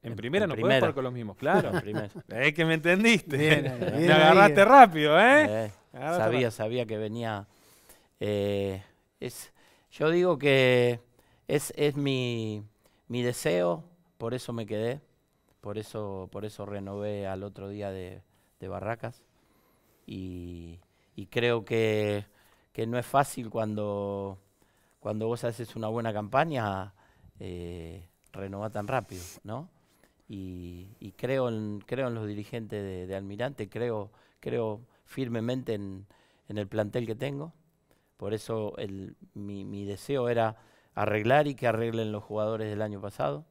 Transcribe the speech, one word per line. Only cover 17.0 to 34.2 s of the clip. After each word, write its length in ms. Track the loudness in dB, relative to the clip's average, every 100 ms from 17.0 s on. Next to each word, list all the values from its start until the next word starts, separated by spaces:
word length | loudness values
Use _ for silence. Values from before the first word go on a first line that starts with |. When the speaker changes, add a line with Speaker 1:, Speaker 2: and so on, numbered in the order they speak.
| -6 -6 -6
Speaker 2:
al 160 | -6
otro 280 | -8 -12 -12
día 200 | -8 -8
de, 320 | -8 -12 -16 -20 _ _ _
de 80 | -10
Barracas. 560 | -8 -6 -6 -8 -12 _ _ _ _ _ _ _ _ -14
Y, 720 | -12 -10 -10 -12 -14 -16 -20 _ _ _ -16
y 100 | -6
creo 380 | 0 2 0 0
que, 600 | 2 2 2 2 -2 -6 _ _ _ _
que 140 | -6 -4
no 100 | -4
es 60 | 0
fácil 440 | 2 2 -2 -8
cuando, 880 | -4 -2 -2 -2 -2 -4 -4 -6 -10 _ _ _ _ _ _
cuando 280 | -6 -4 -2
vos 160 | -2
haces 320 | -4 -6 -12 -8
una 120 | -6
buena 260 | -4 -4
campaña, 800 | -4 -2 0 0 0 -2 -4 -6 -14 _ _ -20 -18
eh, 680 | -12 -10 -10 -10 -12 -16 -20 _ _
renovar 400 | -14 -10 -8 -8
tan 160 | -6 -4
rápido, 360 | -4 -4 -14 -16 -18
¿no? 260 | -12 -12 -12 _ _ _ _ _ _
Y, 640 | -14 -12 -12 -14 -16 -18 -18
y 120 | -18
creo 380 | -8 -4 -2 -2
en, 300 | -2 -6 -10 -8
creo 220 | -4 -4
en 80 | -4
los 120 | -8
dirigentes 540 | -8 -10 -10 -8 -8
de, 220 | -8 -8 -8
de 80 | -8
Almirante, 540 | -8 -6 -6 -6 -10
creo, 420 | -6 -4 -4 -8 _